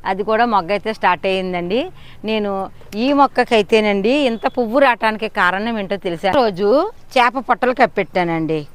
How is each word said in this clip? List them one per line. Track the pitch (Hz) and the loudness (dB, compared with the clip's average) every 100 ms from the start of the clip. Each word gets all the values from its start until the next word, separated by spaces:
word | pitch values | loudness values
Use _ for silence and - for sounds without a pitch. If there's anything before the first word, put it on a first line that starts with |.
| - | -4
అది | 190 202 | -4 0
కూడా | 220 240 | 0 2
మొగ్గ | 208 165 202 | 2 0 -4
అయితే | 214 214 | -4 0
స్టార్ట్ | 196 - 196 | 0 2 -2
అయ్యిందండి. | 190 185 180 175 226 359 - - - 208 | -2 -4 -4 -2 -4 -4 -12 -20 -12 -6
నేను | 220 202 196 190 - - 208 | -4 -2 -4 -8 -12 -12 -4
ఈ | 254 285 | 0 2
మొక్కకైతేనండి | 277 - 247 226 190 220 214 202 214 285 269 | 2 2 2 2 4 2 2 0 2 2 0
ఇంత | 226 254 - | -2 -4 -2
పువ్వు | 226 247 | 0 4
రావటానికి | 269 233 220 214 214 214 | 4 2 -2 -2 -6 0
కారణం | 180 190 220 226 | 0 0 -4 -4
ఏంటో | 190 196 190 | -4 -4 -4
తెలుసా? | 170 196 269 | -2 0 2
రోజు | 226 175 202 269 392 - - | 0 0 2 2 0 -6 -4
చేప | 262 240 240 240 | 2 2 0 -2
పొట్టలు | 233 247 254 | 0 0 2
కప్పెట్టానండి. | 240 - 180 185 170 165 156 156 147 | 2 2 -2 -2 -2 -2 -2 -4 -6